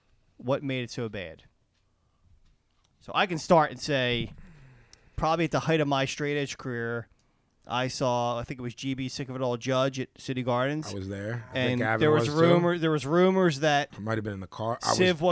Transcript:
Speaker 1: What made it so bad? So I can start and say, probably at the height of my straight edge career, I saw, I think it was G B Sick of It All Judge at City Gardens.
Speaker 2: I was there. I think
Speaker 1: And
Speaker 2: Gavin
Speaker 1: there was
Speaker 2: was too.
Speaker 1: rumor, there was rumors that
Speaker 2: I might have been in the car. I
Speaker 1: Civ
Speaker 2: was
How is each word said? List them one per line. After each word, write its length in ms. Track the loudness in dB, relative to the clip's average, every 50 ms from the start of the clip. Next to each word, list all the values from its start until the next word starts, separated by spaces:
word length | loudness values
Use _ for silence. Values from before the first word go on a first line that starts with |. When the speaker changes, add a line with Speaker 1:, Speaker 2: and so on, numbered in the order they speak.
| _ _ _ _ _ _ _ -10
Speaker 1:
What 240 | -4 -2 -2 -2 -2
made 220 | -4 -4 -4 -6
it 60 | -6
so 180 | -6 -8 -8 -6
bad? 340 | -6 -8 -8 -10 -12 -16 -20 _ _ _ _ _ _ _ _ _ _ _ _ _ _ _ _ _ _ _ _ _ _ _ _ _ _ _ _ _ _ _
So 120 | _ -6 -2
I 120 | -2 0
can 120 | 0 -2 -4
start 320 | 2 4 6 6 6 4
and 100 | 0 -6
say, 520 | -4 -2 0 0 2 2 0 0 -2 -4 -8 -14 -20 -20 -20 -20 -20 -20 -20 -20 -20 _ -20 -20 _ _ _
probably 280 | -2 0 0 2 2 2
at 40 | 0
the 100 | 0 0
height 200 | 0 2 2 2
of 80 | 2 2
my 160 | 2 0 0
straight 320 | -2 -2 -4 -4 -4 -2 -2
edge 180 | -4 -4 -6
career, 520 | -8 -8 -8 -6 -4 -4 -4 -4 -6 -8 -10 _ _ _ _ _ _ _ _ _ _ _ -6
I 200 | -4 -2 -2 -4
saw, 500 | -4 -2 0 0 0 2 0 0 -2 -4
I 60 | -6
think 160 | -8 -10 -8
it 20 | -8
was 120 | -10 -10
G 200 | -8 -6 -6 -4
B 140 | -4 -6 -6
Sick 200 | -8 -8 -10 -8
of 80 | -6
It 60 | -4 -2
All 140 | -2 -2
Judge 420 | -2 -2 0 2 2 2 2 0 -4
at 80 | -6 -8 _ -10
City 240 | -8 -6 -4 -2 -2
Gardens. 480 | 0 0 0 0 0 -2 -4 -6 -6
Speaker 2:
I 40 | -8
was 140 | -8 -6 -6
there. 360 | -8 -6 -6 -6 -8 -8 -8 -6
I 20 | -4
think 160 | -2 0 0 0
Speaker 1:
And 60 | 0
Speaker 2:
Gavin 200 | 0 0 2 4
Speaker 1:
there 100 | 4 6
was 180 | 6 4 4 2
Speaker 2:
was 80 | 4 4
too. 20 | 6
Speaker 1:
rumor, 320 | 6 6 6 4 2 2 0
there 120 | 0 0
was 140 | 0 0 0
rumors 540 | 2 4 4 6 6 6 4 4 2 2 2
that 300 | 2 2 2 2 0 -2 -6
Speaker 2:
I 40 | -8
might 160 | -6 -4 -4 -2
have 60 | -4
been 80 | -4 -6
in 60 | -8
the 60 | -10
car. 320 | -12 -8 -6 -4 -4 -4 -2 -2
I 120 | 0 2
Speaker 1:
Civ 260 | 4 4 2 2 2
Speaker 2:
was 60 | 2 2